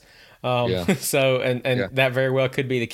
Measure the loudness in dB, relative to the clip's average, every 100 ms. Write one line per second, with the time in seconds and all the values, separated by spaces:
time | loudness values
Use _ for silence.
0 | -12 -20 -20 -8 -2 0 0 0 0 0
1 | 0 0 2 2 0 -2 0 -2 -2 0
2 | 0 2 0 2 0 -2 -2 -2 0